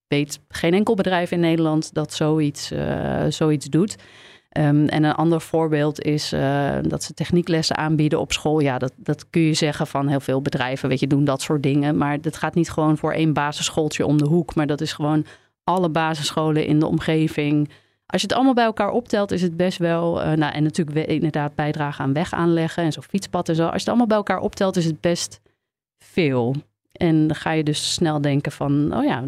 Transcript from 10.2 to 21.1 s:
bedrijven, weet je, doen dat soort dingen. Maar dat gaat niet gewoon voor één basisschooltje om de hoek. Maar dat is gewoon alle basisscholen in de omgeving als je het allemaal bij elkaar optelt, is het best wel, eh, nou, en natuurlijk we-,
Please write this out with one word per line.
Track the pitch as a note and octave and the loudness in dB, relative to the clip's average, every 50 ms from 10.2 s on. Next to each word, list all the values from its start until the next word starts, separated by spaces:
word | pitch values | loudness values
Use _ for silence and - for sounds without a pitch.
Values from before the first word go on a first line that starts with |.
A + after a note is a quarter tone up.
| - - C3 C3+ | 0 -2 -2 -2
bedrijven, | C#3 C#3 - C#3 B2 B2+ C3+ C#3 - C3 | 0 -2 -2 -2 -2 -4 -4 -4 -2 -2
weet | C3+ B2 | 0 0
je, | - C3+ | 0 2
doen | C#3+ C#3 D3 | 2 2 2
dat | C#3 C3+ C3+ | 2 0 0
soort | - - D#3+ D3 C3+ | -2 -2 -2 0 0
dingen. | C#3 C#3 D3 C#3+ D3 D#3 E3+ | 0 2 2 2 2 0 0
Maar | D3 C#3+ D3 D3 | 0 0 -2 -4
dat | D#3 E3 - - | -4 -6 -6 -4
gaat | - D#3 - | -6 -2 0
niet | F3 E3 - | 0 0 0
gewoon | - - D#3 D3+ D#3 D3 | 0 0 2 2 2 2
voor | - D#3 D3+ | 0 -2 0
één | - D#3+ D#3+ D3 | 2 2 2 2
basisschooltje | D3+ C#3+ D3 D3 - - - - - D#3 D3+ - - D3 | 2 0 -2 -2 -4 -6 -4 -2 -2 -2 -2 -2 -2 0
om | - D3 D3+ | 2 2 2
de | D3 | 4
hoek. | D3 E3 F3 D#3+ - - | 4 2 2 0 0 -2
Maar | E3 D3+ C#3+ | -2 0 0
dat | D3 C#3+ | -2 -2
is | D#3 D3+ - | -4 -6 -4
gewoon | - D#3 D3 D#3 D3+ D3+ - - - _ _ _ _ _ | -4 -2 0 0 0 -2 -4 -8 -20 _ _ _ _ _
alle | - E3+ F#3+ F#3 E3+ | 0 0 2 0 0
basisscholen | D3+ E3 D#3+ D#3+ D#3+ D3+ D3 - - E3 D#3 D#3 D3+ D3+ - | 0 0 0 0 -2 -4 -4 -4 -2 0 0 2 2 0 2
in | - D3+ D3+ | 2 2 2
de | D#3 | 2
omgeving | - - D#3+ - - D#3+ D#3+ D#3 D#3+ - - D3 D3 D3+ D3 D3+ D3 - - _ _ _ _ _ - | 2 0 0 0 0 2 2 0 0 0 -2 0 0 2 0 0 -2 -4 -12 _ _ _ _ _ -6
als | - F#3+ | -4 -4
je | G#3+ G3 | -4 -2
het | - | 0
allemaal | A#3+ C4 C4+ B3+ | 2 2 4 4
bij | A#3 A#3 | 4 2
elkaar | A3+ G#3+ - G#3 G3+ | 2 0 0 -2 -2
optelt, | - A#3 A#3+ - - G#3 G3+ G3 | -2 -2 -2 -2 0 0 0 0
is | F#3+ F3+ | -2 -2
het | F3+ F3+ E3 E3 | -2 -2 0 0
best | F3+ F#3 F#3 - | 0 -2 0 0
wel, | E3+ E3+ E3+ E3+ E3+ E3+ E3+ - | 0 0 0 0 0 0 -2 -2
eh, | - D#3 | -2 0
nou, | D#3 D#3 D3+ C#3+ - | 0 0 0 0 0
en | D3 D3+ | 0 0
natuurlijk | D#3 D3+ - F3 D3 D3 D3+ | 0 0 -2 -2 -2 -2 -2
we-, | D#3 - | -2 0